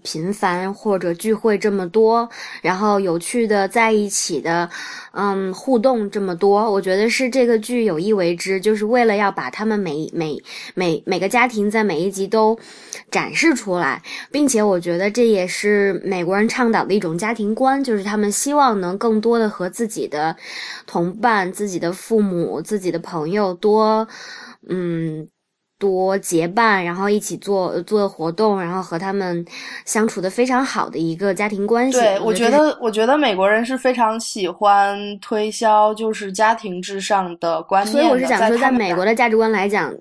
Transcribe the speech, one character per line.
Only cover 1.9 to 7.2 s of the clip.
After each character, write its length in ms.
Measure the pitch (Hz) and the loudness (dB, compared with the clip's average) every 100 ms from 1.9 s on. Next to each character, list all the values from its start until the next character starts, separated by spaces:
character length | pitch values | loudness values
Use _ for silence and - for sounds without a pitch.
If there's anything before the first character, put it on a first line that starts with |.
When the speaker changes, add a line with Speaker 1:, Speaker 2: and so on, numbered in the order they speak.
| 214 220 226 233 - - - | 2 4 4 0 -8 -16 -6
Speaker 1:
然 160 | 160 185 | -2 0
后 220 | 214 202 | 2 2
有 180 | 196 170 | 0 -2
趣 300 | - 247 226 | -2 -2 2
的 180 | 208 190 | 2 2
在 240 | 233 226 | 2 2
一 180 | 214 208 | 2 0
起 320 | - - 156 | -4 -4 -4
的， 280 | 156 170 170 - - - - | -2 -2 -2 -6 -14 -14 -12
嗯， 400 | - 202 196 190 | -4 -2 -2 -4
互 260 | 185 - 247 | -6 0 2
动 300 | 262 247 202 | 4 2 -2
这 80 | 208 | -4
么 160 | 196 175 | -4 0
多。 340 | 202 202 226 | 2 4 2
我 120 | 196 | 0
觉 140 | 185 190 | 0 2
得 120 | 226 | 2
是 200 | 226 | 0